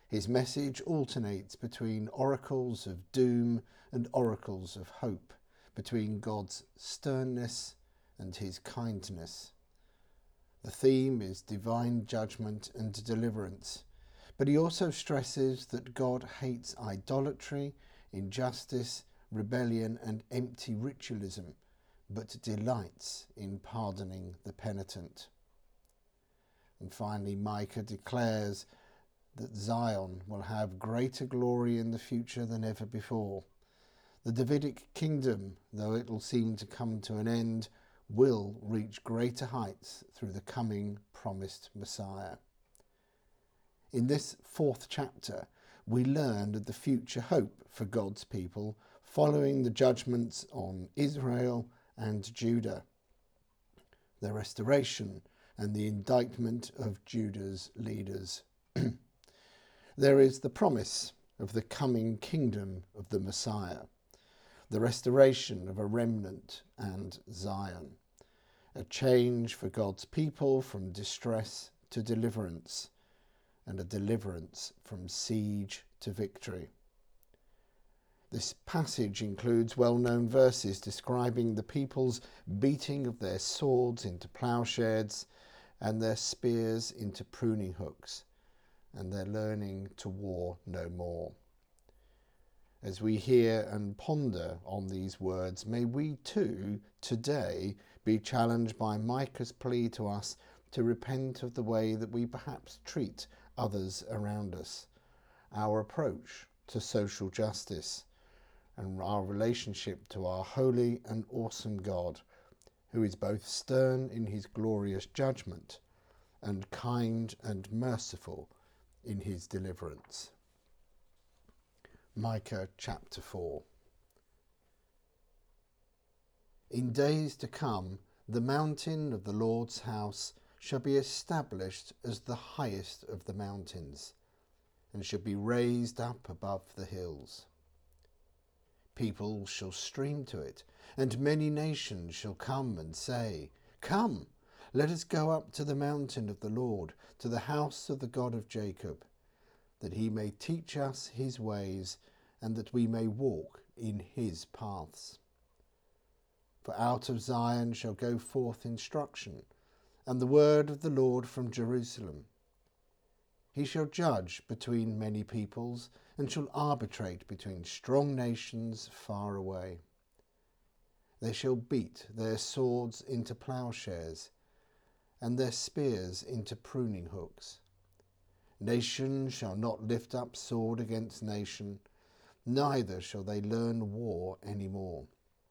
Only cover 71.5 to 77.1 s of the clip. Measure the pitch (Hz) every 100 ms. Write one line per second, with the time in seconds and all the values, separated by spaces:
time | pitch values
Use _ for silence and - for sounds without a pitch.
71.5 | - - _ _ 123 110 113 113 107 92
72.5 | 82 - - - _ _ _ _ _ _
73.5 | _ - 95 90 98 101 113 98 87 90
74.5 | - - - - 98 90 - - 110 104
75.5 | 104 98 - - _ - 101 104 - -
76.5 | 92 - _ _ _ _